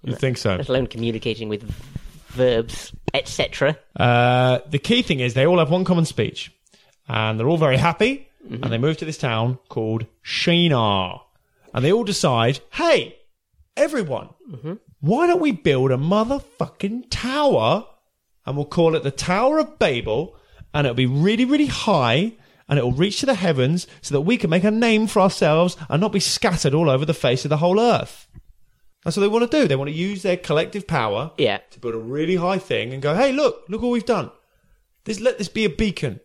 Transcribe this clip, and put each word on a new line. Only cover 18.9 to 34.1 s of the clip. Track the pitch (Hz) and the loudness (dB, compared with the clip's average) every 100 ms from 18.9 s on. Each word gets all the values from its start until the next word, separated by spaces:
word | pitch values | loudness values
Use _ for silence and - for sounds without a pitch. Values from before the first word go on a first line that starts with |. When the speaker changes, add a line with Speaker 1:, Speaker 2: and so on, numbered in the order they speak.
| 160 | 2
Speaker 1:
it | |
the | 139 | -2
Tower | - - 185 254 311 | -4 -2 2 2 2
of | 302 - | 0 0
Babel. | 196 135 190 110 170 - _ - - | 0 0 -2 -2 -4 -10 _ -20 -8
And | 151 143 | -2 0
it'll | 120 | 2
be | 127 | 2
really, | 135 175 220 | 4 2 2
really | 247 294 294 | 2 2 2
high. | - - 175 120 120 214 - _ _ _ | 0 2 2 4 2 0 -6 _ _ _
And | 143 | 0
it'll | 123 | 0
reach | 127 190 202 | 0 0 0
to | 269 | 0
the | |
heavens | 220 185 143 127 175 - - | 0 0 2 2 0 -4 -16
so | - | -4
that | 139 | -2
we | 156 247 | 2 0
can | 180 | 2
make | 170 | 2
a | 196 | 2
name | 214 233 214 214 | 2 2 2 2
for | - | 2
ourselves | 185 - 165 156 180 - 156 | 2 4 2 4 2 -2 -4
and | 151 | 0
not | 220 | 0
be | 226 | 0
scattered | - - 220 170 156 | -2 0 0 0 0
all | 143 165 | 2 2
over | 131 | 2
the | 151 | 0
face | - 131 127 | -2 0 0
of | 147 | 0
the | 147 | 0
whole | 170 196 | 2 2
earth." | 240 185 - - - - _ - - _ - _ | 2 2 -2 -14 -20 -20 _ -20 -20 _ -20 _
That's | - 185 | -6 0
what | |
they | - | 2
want | 220 233 | 2 0
to | 311 | 2
do. | 226 | 2
They | 135 | 0
want | 139 | -2
to | 156 | -4
use | 185 202 | -4 -4
their | 190 180 | -2 -4
collective | - 147 - 208 - | 0 -2 0 -6 -4
power | 160 110 104 151 - | -2 0 -2 -6 -2
Speaker 2:
Yeah. | 131 101 _ | 0 0 _
Speaker 1:
to | - | -12
build | 120 113 | -8 -8
a | |
really | 113 139 160 185 | -6 -4 0 0
high | 175 190 | 0 -2
thing | 185 117 110 | -2 -4 -4
and | 131 | -4
go, | 139 | -2
"Hey, | 165 269 | 0 0
look, | 262 294 - - | 2 0 -2 -10
look | 208 | -4
what | 240 | -2
we've | 240 | -2
done. | - | 0